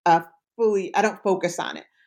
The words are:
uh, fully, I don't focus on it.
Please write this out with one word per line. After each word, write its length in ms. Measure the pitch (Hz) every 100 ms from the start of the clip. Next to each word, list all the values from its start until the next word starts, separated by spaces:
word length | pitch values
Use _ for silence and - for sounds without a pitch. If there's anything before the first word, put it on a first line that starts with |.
| -
uh, 140 | 165 - _ _ -
fully, 380 | 220 196 185
I 80 | -
don't 200 | 208 202
focus 360 | 202 190 175 -
on 200 | - 78
it. 60 | - _